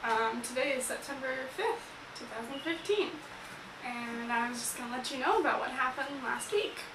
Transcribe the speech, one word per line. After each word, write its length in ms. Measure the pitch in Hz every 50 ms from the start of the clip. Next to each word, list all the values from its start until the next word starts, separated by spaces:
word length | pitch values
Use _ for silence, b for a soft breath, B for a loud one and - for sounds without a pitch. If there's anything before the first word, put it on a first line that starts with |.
| -
Um, 360 | 233 226 226 226 226 226 240
today 300 | 226 - 240 254 269 285
is 140 | 269 254 240
September 420 | - - - - - 277 269 262 262 262 262 262 254 -
fifth, 260 | - 427 466 381 - - - - - - - -
two 60 | - -
thousand 380 | - - 226 233 233 277 277
fifteen. 480 | - 320 330 330 - - 415 415 320 - - - - - - - - - - - - - - - -
And 460 | 247 240 240 233 233 233 233 233 233
I 180 | 240 233 240 240
was 80 | 247
just 200 | 240 240 - -
gonna 180 | - 247 240 240
let 160 | 254 247 -
you 80 | 285 254
know 220 | 262 330 415 427
about 180 | 311 254 208 -
what 120 | - -
happened 520 | 254 262 254 262 254 285 277 277 285 277 254
last 300 | 233 247 240 - - 415
week. 240 | 415 427 - - - - -